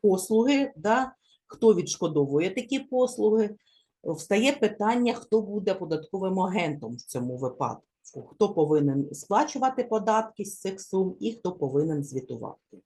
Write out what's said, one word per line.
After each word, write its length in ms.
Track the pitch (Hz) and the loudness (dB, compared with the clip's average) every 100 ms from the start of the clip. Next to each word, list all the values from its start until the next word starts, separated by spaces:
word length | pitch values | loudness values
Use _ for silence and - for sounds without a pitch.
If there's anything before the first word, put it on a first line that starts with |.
послуги, 720 | 214 190 - 220 240 277 269 - | 4 2 2 2 4 2 0 -2
да, 360 | 202 233 254 - _ _ _ | 0 0 0 -8 _ _ _
хто 280 | - 226 | 2 4
відшкодовує 760 | 185 - - 165 147 139 143 180 | 6 2 -2 -2 0 2 2 0
такі 280 | 190 240 269 | -2 -4 -4
послуги, 720 | - 254 254 247 214 220 214 208 _ _ _ _ | -2 0 0 2 2 4 0 -4 _ _ _ _
встає 480 | - 156 - 196 254 | -8 -8 0 2 2
питання, 640 | - 214 214 208 247 240 | 2 0 0 0 2 0
хто 280 | 247 - 220 | -2 0 0
буде 320 | 202 208 202 | 0 -4 -2
податковим 680 | 190 175 156 156 196 190 190 | -4 -2 -6 -4 -6 -2 0
агентом 560 | 185 185 165 147 113 120 | 0 0 -2 -4 -8 -12
в 40 | |
цьому 360 | - 131 123 127 | -8 -6 -6 -4
випадку, 840 | 131 123 127 - _ _ - - - | -6 -4 -6 -6 _ _ -20 -18 -18
хто 240 | - 208 | 0 0
повинен 600 | - 151 151 143 139 139 | 2 4 4 4 2 -2
сплачувати 720 | - - 202 - 262 262 254 | -6 -2 0 0 0 -2 0
податки 600 | 240 220 208 220 220 - | -2 -2 2 0 0 -8
з 160 | 202 - | -12 -8
цих 200 | 190 190 | -8 -8
сум 360 | - 190 190 - | -4 -2 -2 -2
і 120 | 208 | -6
хто 200 | 226 180 | -4 -8
повинен 520 | 180 139 139 156 151 | -4 -2 0 0 -2
звітувати. 760 | 143 131 127 120 113 - _ 95 | -4 -8 -8 -12 -12 -16 _ -20